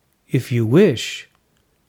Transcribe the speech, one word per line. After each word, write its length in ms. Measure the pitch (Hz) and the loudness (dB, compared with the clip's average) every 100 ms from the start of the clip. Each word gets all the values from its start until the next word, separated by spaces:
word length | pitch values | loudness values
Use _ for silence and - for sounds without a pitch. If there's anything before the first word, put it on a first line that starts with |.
| _ _ - | _ _ -6
"If 240 | 139 - | -4 -2
you 140 | 120 110 | -2 2
wish, 640 | 147 202 110 - - - _ _ _ _ _ | 4 4 0 -8 -14 -18 _ _ _ _ _